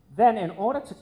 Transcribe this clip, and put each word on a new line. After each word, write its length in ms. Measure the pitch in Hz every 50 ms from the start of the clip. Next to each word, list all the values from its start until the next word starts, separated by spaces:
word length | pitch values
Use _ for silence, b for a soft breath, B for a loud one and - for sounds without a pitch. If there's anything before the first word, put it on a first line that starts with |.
| _ _ 139
Then, 220 | 170 233 240 220 214
in 100 | 180 165
order 280 | 170 185 196 240 269 277
to 160 | 277 - - -